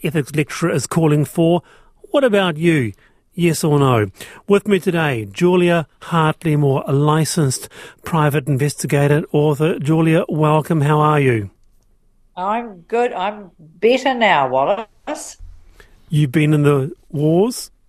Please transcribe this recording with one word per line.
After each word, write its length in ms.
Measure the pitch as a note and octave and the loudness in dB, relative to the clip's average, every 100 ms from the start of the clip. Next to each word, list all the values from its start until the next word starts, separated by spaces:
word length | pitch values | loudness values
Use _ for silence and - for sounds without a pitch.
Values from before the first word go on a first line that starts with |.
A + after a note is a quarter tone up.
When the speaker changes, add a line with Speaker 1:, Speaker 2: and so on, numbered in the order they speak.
Speaker 1:
ethics 320 | - D3+ C3 | -6 -4 -4
lecturer 360 | C#3+ D3 - E3 | -4 -4 -4 -2
is 160 | F3 - | -2 -2
calling 400 | - D#3+ D3+ C#3+ | 0 2 0 0
for. 360 | - E3 F3 - - _ _ - | 0 0 0 -4 -20 _ _ -4
What 120 | D4 | 0
about 320 | C4 G3+ F#3 D3+ | 2 2 0 0
you? 380 | E3+ D#3 A2+ - _ _ _ | 0 0 -2 -6 _ _ _
Yes 280 | - E3+ D3+ | -2 -2 0
or 160 | D#3+ D3 | 0 2
no? 320 | C#3 A#2+ G2+ - - - - | 4 2 0 -6 -20 -10 0
With 180 | G3+ G#3+ | 0 2
me 140 | F#3+ | -2
today, 460 | G3 E3+ D#3 A#2+ G2+ | 0 -2 -2 -4 -8
Julia 600 | - F3 F3+ F3 E3+ D3+ _ | 0 2 4 2 0 -2 _
Hartley 560 | - E3+ D#3 - E3 D3 | -4 0 0 0 -2 0
Moore, 260 | C#3+ C3 - | 2 0 0
a 80 | |
licensed 720 | C#3 D3+ D#3 D3+ - C#3 - - - - - - | 0 2 2 0 0 -2 -2 -10 -20 -20 -18 -4
private 420 | E3 D3+ D3 C3+ | 0 0 0 -2
investigator, 760 | C3+ D3 - C3 C#3+ C#3+ D3 - | -2 -2 -4 -2 0 2 0 0
author. 460 | D3 D3+ C#3 D#3 - | 0 0 0 -2 -2
Julia, 460 | C#3 D#3+ D#3+ D#3+ - | -2 0 2 0 0
welcome. 500 | D3+ D3+ D#3 D3+ D#3+ | 0 2 2 0 0
How 180 | C#3+ D3+ | 2 2
are 200 | D3+ D3+ | 2 2
you? 300 | C3+ A#2 G2 _ _ _ _ _ _ _ _ - | 2 0 -4 _ _ _ _ _ _ _ _ -8
Speaker 2:
I'm 440 | F#3 A3+ A#3+ F#3 | -6 -4 -6 -16
good. 320 | - A#3 A#3+ | -6 -2 -2
I'm 360 | F#3 F#3+ G#3 F#3+ _ | -4 -6 -8 -16 _
better 540 | D3+ - A3 B3+ C4 | -20 -2 0 2 0
now, 360 | B3 G#3+ D#3 C3 | 2 2 4 2
Wallace. 880 | C3 D3 G3+ A3 _ - D4+ - - - - - - - _ - | 0 0 -2 -6 _ -12 -12 -12 -18 -20 -20 -20 -20 -20 _ -6
Speaker 1:
You've 220 | D3+ D3 | -2 0
been 200 | D#3 D3+ | 0 2
in 120 | D3+ | 2
the 280 | D3 C#3+ C#3 - - | 2 2 -2 -10 -10
wars? 600 | C#3+ D3+ E3+ A3+ - - _ | -2 0 2 0 -4 -14 _